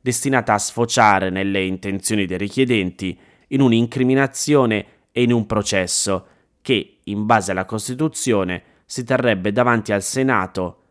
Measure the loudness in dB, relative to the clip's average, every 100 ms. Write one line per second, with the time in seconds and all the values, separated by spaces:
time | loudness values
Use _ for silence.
0 | -2 -2 0 0 2 0 0 -4 -2 4
1 | 4 4 0 -2 -2 0 -2 -4 -6 -4
2 | -2 -2 -2 -4 -4 0 0 2 -2 -4
3 | -8 -8 _ _ _ 2 4 4 0 0
4 | 2 2 0 -2 2 2 4 0 -4 _
5 | _ -2 2 2 0 -2 0 -2 -2 -4
6 | -2 -4 -6 _ _ _ -2 -2 -2 _
7 | -8 -6 2 2 2 -4 -4 -6 -6 -4
8 | -4 -2 0 0 0 -4 _ _ _ -12
9 | -2 0 0 0 -2 0 2 2 0 -2
10 | -2 -2 0 0 -2 -4 -6 -8 _